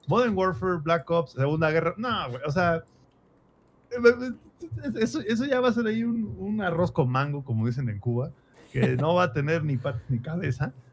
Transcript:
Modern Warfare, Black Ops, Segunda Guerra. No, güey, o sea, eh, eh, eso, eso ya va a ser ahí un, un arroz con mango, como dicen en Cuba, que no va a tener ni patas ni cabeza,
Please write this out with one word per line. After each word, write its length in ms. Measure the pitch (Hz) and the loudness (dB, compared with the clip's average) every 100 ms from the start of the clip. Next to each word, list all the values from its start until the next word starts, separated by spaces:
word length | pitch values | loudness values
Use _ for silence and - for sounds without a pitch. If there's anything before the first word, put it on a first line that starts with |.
| - | -2
Modern 280 | 208 240 185 | 2 2 2
Warfare, 400 | 185 147 185 175 | 0 0 -2 -2
Black 260 | 151 170 - | 0 0 2
Ops, 240 | 170 156 | 0 0
Segunda 360 | 127 143 160 156 | 0 0 2 2
Guerra. 220 | 160 160 185 | 2 0 -2
No, 320 | 247 208 143 | -4 -4 -4
güey, 120 | 127 156 | -6 -2
o 60 | |
sea, 260 | 156 175 165 - _ _ _ _ _ _ _ _ _ _ | 2 2 2 -4 _ _ _ _ _ _ _ _ _ _
eh, 40 | 240 240 240 254 - - _ 339 - | 4 4 4 -2 -8 -16 _ -12 -8
eh, 80 | 285 226 | -6 -2
eso, 200 | 220 - | -2 0
eso 240 | 196 226 277 | -2 -2 2
ya 140 | 262 | 2
va 100 | 247 | 2
a 40 | |
ser 140 | 226 220 | 2 0
ahí 160 | 220 | 0
un, 320 | 233 233 208 185 | -2 -2 -4 -6
un 220 | 196 214 | -4 -2
arroz 300 | 185 160 175 | 0 0 0
con 180 | - 127 | 2 2
mango, 340 | 131 147 143 | 0 0 -4
como 220 | 131 113 117 | -4 0 0
dicen 220 | 120 123 | -2 -4
en 100 | 101 | -4
Cuba, 320 | 120 120 139 - _ - - | -2 -2 -4 -10 _ -20 -10
que 240 | 127 131 127 | 0 0 2
no 180 | 151 180 | 2 4
va 80 | |
a 100 | 180 | 2
tener 300 | 151 147 165 | 0 0 0
ni 140 | 151 131 | 0 -2
patas 260 | 143 - - | -2 -6 -4
ni 100 | 127 | -4
cabeza, 540 | - 165 147 127 143 - - | -2 -4 -4 -2 -4 -6 -20